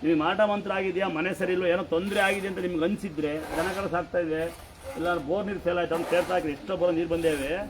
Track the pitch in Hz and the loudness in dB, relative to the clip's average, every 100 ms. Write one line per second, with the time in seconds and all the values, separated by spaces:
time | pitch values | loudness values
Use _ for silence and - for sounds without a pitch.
0 | 151 165 156 196 214 208 202 190 190 175 | 4 4 2 4 2 2 0 -2 0 0
1 | 190 160 175 190 180 180 185 175 - 165 | 0 0 -2 0 0 2 2 2 2 0
2 | 196 208 196 202 196 190 180 175 165 208 | 0 2 2 2 -2 -2 -2 0 0 0
3 | 202 151 151 302 - 151 175 190 196 170 | -4 -4 -2 -2 -4 -2 -2 -2 -2 -2
4 | 170 180 170 156 165 - - - - - | -2 -2 0 0 -2 -6 -18 -14 -12 -4
5 | 165 175 143 185 202 190 170 175 170 165 | -2 -2 0 -2 -2 -2 0 0 0 0
6 | 165 170 175 180 156 139 - 185 175 165 | 2 2 2 0 0 -6 -4 0 2 2
7 | 170 165 165 147 135 175 208 | 2 2 2 2 -2 -4 -6